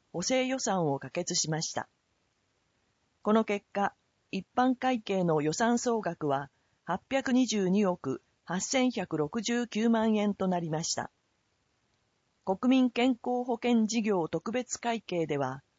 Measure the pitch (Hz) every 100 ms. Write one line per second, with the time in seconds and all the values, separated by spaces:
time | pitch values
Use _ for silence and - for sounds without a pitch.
0 | - 165 175 254 254 262 247 190 160 139
1 | 135 170 175 175 151 156 165 - - _
2 | _ _ _ _ _ _ _ _ _ _
3 | _ _ - 214 220 208 - 202 202 -
4 | _ _ _ 190 - - 254 254 262 254
5 | - 190 175 156 151 160 233 240 - 226
6 | 185 170 151 139 143 _ _ _ - 175
7 | - 269 262 247 254 214 185 190 196 180
8 | 135 131 - _ - 180 - 262 254 233
9 | 180 160 147 226 214 240 240 214 233 226
10 | 220 214 208 196 190 180 170 156 165 -
11 | - _ _ _ _ _ _ _ _ _
12 | _ _ _ _ - 190 254 262 254 233
13 | 247 247 - 247 247 233 240 240 214 220
14 | 214 196 156 165 - 233 240 - 240 233
15 | - 180 156 143 131 135 -